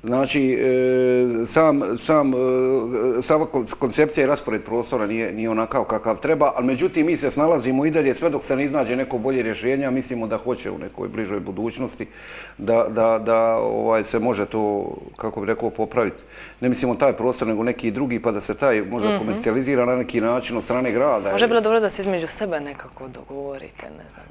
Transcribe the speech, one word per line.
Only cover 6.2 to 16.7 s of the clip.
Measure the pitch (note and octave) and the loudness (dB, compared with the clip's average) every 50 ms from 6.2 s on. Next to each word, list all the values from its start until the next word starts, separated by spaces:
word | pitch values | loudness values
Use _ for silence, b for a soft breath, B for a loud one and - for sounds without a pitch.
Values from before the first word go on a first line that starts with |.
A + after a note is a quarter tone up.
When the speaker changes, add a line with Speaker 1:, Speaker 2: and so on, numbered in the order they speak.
| - C#3 D#3+ D3 D3+ C#3 - | 0 0 2 4 4 2 2
Speaker 1:
ali | - B2 | 2 0
međutim | B2+ C3+ B2 F3+ F#3 - E3 D3+ | 0 0 0 0 0 2 2 2
mi | E3 F3 | 2 0
se | - C#3+ C3+ | 0 -2 -2
snalazimo | A#2 C#3 D3 D#3+ E3+ D3 A2+ B2+ C3 C3 C#3+ | 0 2 2 4 2 2 2 0 0 2 0
i | D#3+ | 2
dalje | D3+ D#3+ D3 C3+ B2+ | 2 2 2 2 0
sve | E3 D#3+ E3+ | 2 0 0
dok | C#3+ - - | 0 -2 -2
se | - C#3 | -2 -2
ne | C3 C#3+ | 0 0
iznađe | C#3+ C3+ - - G#2+ B2 | -2 0 -2 0 0 -2
neko | B2+ C3+ B2+ - A#2+ | -2 -2 -4 -4 -4
bolje | A2 C3 C3+ C3 A#2 | -2 0 0 0 0
rješenje, | A2+ G#2+ F#2+ G#2+ B2 C3+ C#3 C#3 | -2 -4 -2 -2 -2 0 0 0
a | C3+ | -2
mislimo | B2+ C3 B2+ - C3 A#2 A2+ | -2 -2 -4 -4 -6 -6 -4
da | G#2+ A2 | -4 -4
hoće | G#2+ - B2 B2 - - G2+ | -4 -2 -4 -4 -4 -4 -8
u | F#2+ F2 | -8 -8
nekoj | - G2 - - G2 G2+ | -10 -12 -10 -8 -8 -6
bližoj | - G#2+ A2 F#2 G2+ G2+ | -6 -6 -6 -4 -4 -6
budućnosti | F2 F#2 G2 F#2 G#2+ A#2 - - C3 - - - - - B B B B B B B B B B | -6 -6 -6 -4 -6 -6 -4 -6 -8 -8 -6 -10 -12 -12 B B B B B B B B B B
da, | - G2 A#2 A#2 A2+ - | -2 2 4 4 4 4
da, | A2+ A2+ A2+ A2+ A2+ A2 | 2 2 2 4 2 2
da, | A2 A2 A2+ A2+ A2+ A2+ A2+ | 2 2 2 4 4 4 2
ovaj, | A2+ A2 A2 A2 A2+ A2 A2+ A2+ A2 G#2 | 2 0 0 -2 0 2 2 2 2 2
se | - - A#2 | 0 -2 0
može | A2 B2 A#2+ G2 G#2 | 0 0 0 0 -2
to, | - - A2 G#2+ G#2 G#2 G2+ - - - - - - - | -2 0 -2 0 0 0 -2 -4 -6 -8 -10 -14 -16 -12
kako | - - A2 - A2+ | -8 -8 -6 -6 -4
bi | G2+ | -2
rekao, | G2 A2 G#2 A#2 A2+ | -2 -2 -2 -2 -4
popraviti. | - - A2 G#2 - B2 A#2 G2 E2 - - B B B B B B B | -2 -2 -6 -2 0 0 0 0 -2 -6 -16 B B B B B B B
Ne | B2 | 0
mislimo | B2+ | 0